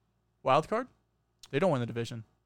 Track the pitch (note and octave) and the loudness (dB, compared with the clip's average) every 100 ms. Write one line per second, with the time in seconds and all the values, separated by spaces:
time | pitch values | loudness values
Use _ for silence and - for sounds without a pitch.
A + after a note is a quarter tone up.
0 | _ _ _ _ C3 C3+ D#3 A3 B3+ _ | _ _ _ _ 2 2 2 -4 -6 _
1 | _ _ _ _ - C#3 F#3 C#3 A#2 A#2 | _ _ _ _ -6 0 2 2 -2 -4
2 | A#2 A#2+ A2 _ | -6 -8 -14 _